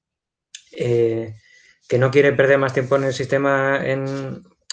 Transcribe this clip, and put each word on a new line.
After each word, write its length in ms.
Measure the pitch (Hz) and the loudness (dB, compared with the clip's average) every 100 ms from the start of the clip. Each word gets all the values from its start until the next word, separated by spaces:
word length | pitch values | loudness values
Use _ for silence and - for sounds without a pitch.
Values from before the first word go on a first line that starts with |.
| _ _ _ _ _ - _ - | _ _ _ _ _ -20 _ -6
eh, 560 | 123 120 117 113 113 107 _ _ _ _ - | -2 0 0 -2 -8 -14 _ _ _ _ -4
que 100 | 123 | 0
no 140 | 131 | 2
quiere 220 | 135 143 | 4 4
perder 260 | 131 135 139 | 4 4 4
más 140 | 135 | 2
tiempo 240 | 131 127 139 | -2 0 0
en 80 | 135 | 0
el 80 | |
sistema 680 | 127 131 139 139 139 135 135 | -4 -2 -2 0 0 0 -2
en, 600 | 135 135 135 135 135 127 - _ - | -2 -4 -4 -8 -10 -12 -18 _ -20